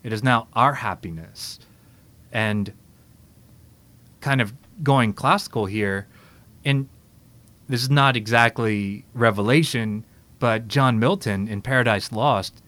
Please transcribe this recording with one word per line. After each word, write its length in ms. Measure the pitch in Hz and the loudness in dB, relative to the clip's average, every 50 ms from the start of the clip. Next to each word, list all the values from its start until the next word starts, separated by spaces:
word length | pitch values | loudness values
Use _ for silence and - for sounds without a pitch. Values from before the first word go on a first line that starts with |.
It 100 | - 113 | -10 -8
is 100 | 113 104 | -6 -2
now 260 | 120 131 120 117 113 - | 0 0 0 0 -2 -2
our 220 | - 113 123 143 143 | 0 2 2 2 0
happiness. 840 | - 113 101 90 - - 87 82 80 85 98 - - - - - - - - _ _ _ - - _ _ - _ - - - | -2 -4 -8 -8 -8 -10 -12 -12 -12 -14 -16 -18 -16 -16 -16 -16 -18 -20 -20 _ _ _ -20 -20 _ _ -20 _ -20 -16 -8
And 400 | - 110 110 107 104 104 98 101 - - _ _ _ _ _ _ - _ - _ _ - - - - - - - - _ _ _ _ _ - - - _ | -4 -2 -2 -2 -2 -2 -4 -6 -10 -14 _ _ _ _ _ _ -20 _ -20 _ _ -20 -20 -20 -20 -20 -20 -20 -20 _ _ _ _ _ -20 -20 -20 _
kind 200 | - 139 135 131 | -4 -2 0 0
of 120 | 110 101 127 - _ - - 196 | 0 -2 -6 -12 _ -20 -14 -2
going 300 | 147 139 135 131 117 107 | 2 4 4 4 4 2
classical 540 | 98 - 131 143 190 - - - - 117 104 | 0 0 0 2 2 0 0 -4 -4 -4 -4
here, 400 | 95 104 107 101 98 98 98 - - - - - - - - _ - - - - | -2 -2 -2 -2 -2 -2 -4 -6 -10 -18 -20 -20 -20 -20 -20 _ -20 -20 -6 -2
and 240 | 143 139 135 135 - - - _ _ _ - - _ - - - - _ _ _ - | 0 0 0 -2 -6 -12 -20 _ _ _ -20 -20 _ -20 -20 -20 -20 _ _ _ -6
this 140 | 127 120 | -4 -2
is 80 | 127 131 | 0 2
not 260 | 143 143 139 135 127 | 4 4 4 4 2
exactly 880 | 117 107 110 120 120 117 117 - - 113 110 107 104 101 98 101 - - - - | 0 0 2 4 4 4 4 2 0 -2 -2 0 -2 -2 -4 -6 -10 -14 -12 -2
revelation, 880 | 117 117 113 101 104 101 113 135 165 160 - - 117 113 110 104 110 117 - _ - - _ - - | 2 2 2 2 2 2 4 4 4 2 2 0 -2 -2 -4 -4 -6 -8 -12 _ -20 -20 _ -8 -2
but 300 | 131 117 110 113 117 107 | 0 0 0 0 -2 -2
John 300 | 107 143 135 127 117 110 | 0 2 2 4 4 2
Milton 500 | 117 147 202 196 - 113 98 95 101 110 | 2 2 0 0 -2 -4 -4 -4 -4 -4
in 140 | 104 101 | -6 -6
Paradise 500 | - 127 135 127 120 117 104 95 - - | -4 -2 0 2 2 2 0 0 -2 -4
Lost, 500 | 113 107 123 139 117 98 90 - - - - | -4 -2 0 2 0 0 -2 -6 -12 -18 -20